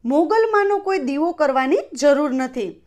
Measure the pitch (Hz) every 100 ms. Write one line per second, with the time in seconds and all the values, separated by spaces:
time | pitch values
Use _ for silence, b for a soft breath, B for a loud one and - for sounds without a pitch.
0 | 233 285 320 440 453 427 403 403 392 381
1 | 262 277 330 349 294 262 262 392 571 262
2 | 285 277 294 262 254 254 190 -